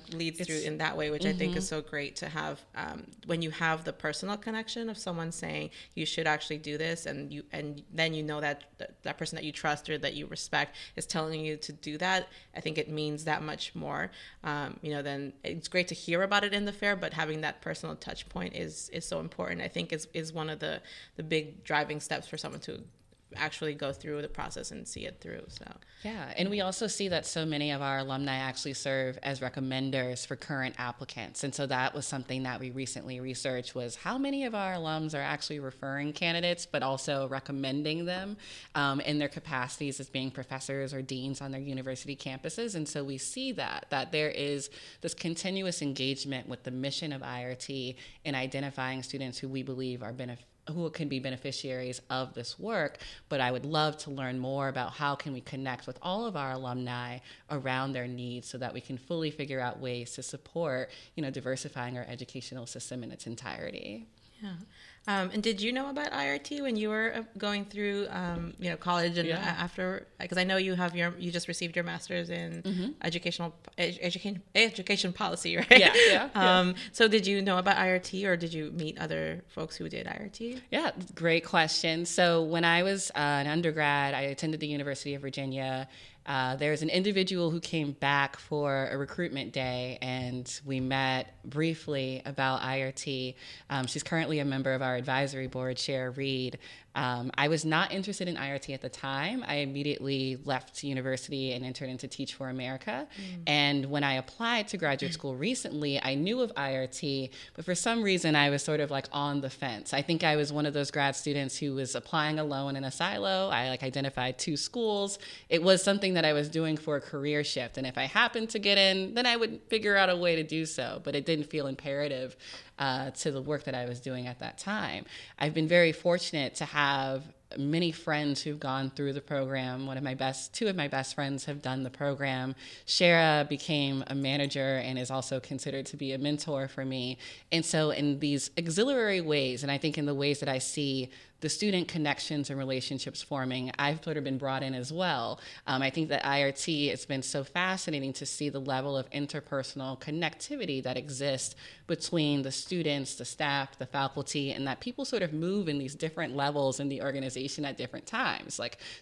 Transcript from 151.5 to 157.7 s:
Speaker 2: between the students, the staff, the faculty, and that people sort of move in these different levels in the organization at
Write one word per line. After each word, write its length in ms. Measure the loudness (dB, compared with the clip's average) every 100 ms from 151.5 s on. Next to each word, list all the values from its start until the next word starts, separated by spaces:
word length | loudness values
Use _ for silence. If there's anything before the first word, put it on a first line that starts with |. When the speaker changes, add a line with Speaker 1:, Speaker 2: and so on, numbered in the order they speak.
| -8 -18 -12 -4
Speaker 2:
between 560 | -4 0 2 4 4
the 80 | 2
students, 640 | -4 -4 0 2 0 -2
the 100 | -6
staff, 540 | -8 -2 0 2 0 -6
the 80 | -4
faculty, 640 | 0 0 0 -2 -2 -2
and 140 | -2 -2
that 140 | -4
people 240 | -6 -6
sort 180 | -2 0
of 100 | 0
move 360 | 0 0 0 0
in 100 | 0
these 160 | -2
different 400 | -4 -4 -2 -4
levels 460 | 0 0 4 2 2
in 80 | -2
the 120 | -2
organization 640 | -2 -2 -4 -4 -6 -4
at 120 | -4